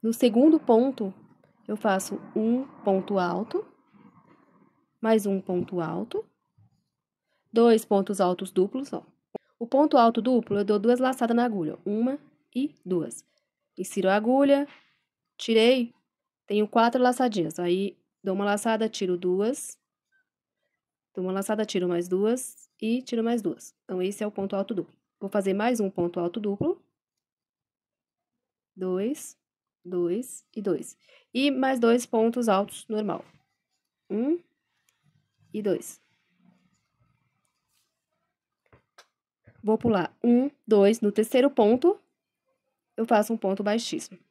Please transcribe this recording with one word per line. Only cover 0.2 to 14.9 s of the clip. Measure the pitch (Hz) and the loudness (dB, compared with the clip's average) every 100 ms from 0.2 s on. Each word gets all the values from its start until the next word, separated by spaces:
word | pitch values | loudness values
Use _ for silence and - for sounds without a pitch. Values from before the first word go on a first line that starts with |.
| 247 220 294 320 | 2 6 6 4
ponto, | - 226 262 269 202 - - _ _ _ - | 4 4 4 -2 -8 -8 -20 _ _ _ -10
eu | 214 | -6
faço | 220 190 - 196 - | 0 -2 -2 -12 -8
um | - 220 240 262 - - | -4 0 -2 -4 -8 -2
ponto | 190 185 202 | -2 0 -2
alto, | 175 175 214 370 440 _ _ _ - _ _ _ _ _ _ _ _ _ | -2 -4 -6 -8 -8 _ _ _ -20 _ _ _ _ _ _ _ _ _
mais | 220 226 202 | 0 2 2
um | 196 | -4
ponto | 190 180 - 180 | -2 -4 -4 -6
alto, | 160 165 220 403 - _ _ _ _ _ _ _ _ _ _ _ _ | -6 -6 -6 -8 -10 _ _ _ _ _ _ _ _ _ _ _ _
dois | 226 233 220 | 4 6 6
pontos | 226 202 190 196 | 4 0 0 0
altos | 180 180 190 | 0 0 -4
duplos, | - 190 262 277 | 0 0 -2 -10
ó. | - - _ _ - _ _ | -12 -14 _ _ -20 _ _
O | 233 | -2
ponto | 269 302 294 | 2 4 6
alto | 233 233 | 4 4
duplo, | 220 247 233 202 | 0 0 0 -4
eu | |
dou | 202 208 | 0 0
duas | 208 247 | 2 2
laçadas | 254 254 233 233 | 0 0 0 2
na | |
agulha, | 240 208 156 - - | 0 -2 -6 -6 -6
uma | 208 240 285 - _ _ 240 | -2 -2 -4 -12 _ _ -6
e | 285 - - | -6 -8 -4
duas. | 180 135 - _ _ _ _ _ - | -4 -4 -12 _ _ _ _ _ -14
Insiro | 185 - 185 | -8 -2 2
a | 202 | 2
agulha, | 214 262 285 277 285 - _ | 2 2 4 4 0 -10 _